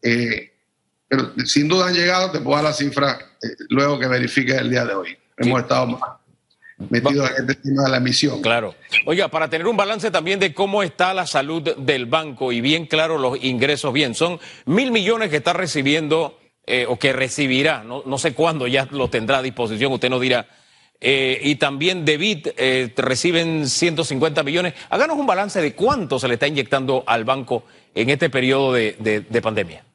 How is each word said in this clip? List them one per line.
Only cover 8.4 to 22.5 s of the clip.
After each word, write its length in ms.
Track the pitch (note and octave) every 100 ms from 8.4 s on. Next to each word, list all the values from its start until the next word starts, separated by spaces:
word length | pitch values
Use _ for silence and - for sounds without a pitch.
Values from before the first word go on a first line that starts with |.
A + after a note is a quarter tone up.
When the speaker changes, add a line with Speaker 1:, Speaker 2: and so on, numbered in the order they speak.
Speaker 2:
Claro. 340 | A2 A#2 G#2+ - - - -
Oiga, 220 | E3+ F3
para 220 | D#3 D#3
tener 180 | D#3+ E3+
un 100 | A3+
balance 320 | G3+ G#3 G3+
también 300 | F3+ D#3+ G3
de 140 | F#3
cómo 300 | D3 G3+ G3+
está 300 | F#3+ - F3+
la 140 | F#3+ E3+
salud 480 | D3 C#3 E3 D#3+ -
del 280 | C3+ C#3 A#2+
banco 440 | D#3 D#3 B2 C3
y 100 | A#2+
bien 260 | B2+ D#3 D#3+
claro 300 | D#3 D#3+ D#3+
los 200 | C3 C3+
ingresos, 500 | C3 B2 C#3 D3 D3
bien, 220 | B2+ C#3+ A2+
son 240 | E3 F3 - - -
mil 260 | F3+ C4
millones 380 | A3+ F#3+ A3+ G#3+
que 80 | D3+
está 160 | D#3
recibiendo, 880 | F3 F3+ D3 C3+ D3 D#3 D#3 D3+ - _ _ -
eh, 200 | B2 A#2+
o 100 | B2
que 160 | C#3+
recibirá, 680 | C3 C3 - C#3 C3 D3 C#3+
no, 200 | A2 B2+ C3+
no 120 | C3+
sé 160 | E3
cuándo 340 | B2 E3 D#3+ B2
ya 200 | C3+ C3
lo 180 | C#3 B2
tendrá 280 | A#2+ A2+ C#3
a 20 |
disposición, 500 | C3 B2 A#2 G#2+ C3+
usted 180 | B2+ B2+
nos 120 | B2+
dirá. 260 | B2+ B2 G#2 _ _ _ _ _
Eh, 400 | B2+ C3+ C3 B2+
y 120 | C#3+ D3
también 480 | D3 C#3 D#3+ F#3 D#3
de 120 | D3+
bit, 300 | G3+ F#3+ D#3